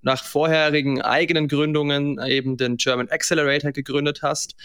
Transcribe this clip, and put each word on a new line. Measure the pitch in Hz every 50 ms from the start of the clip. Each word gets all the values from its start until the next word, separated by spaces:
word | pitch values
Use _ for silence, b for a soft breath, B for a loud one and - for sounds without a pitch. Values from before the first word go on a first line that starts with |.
nach | - 131 131 127
vorherigen | - - - 143 151 160 160 156 156 151 147 151 135 139 135 127
eigenen | - - 117 147 170 160 165 160 151 143
Gründungen | 147 143 151 151 151 151 147 143 143 143 143 143 135 117
eben | 123 131 135 135 127 131 131 123
den | 131 123 120
German | 117 - 135 127 123 - -
Accelerator | 156 160 - - 175 160 147 139 139 147 147 147
gegründet | 135 - 131 - 135 143 143 147 147 -
hast | - 143 156 - - - - B B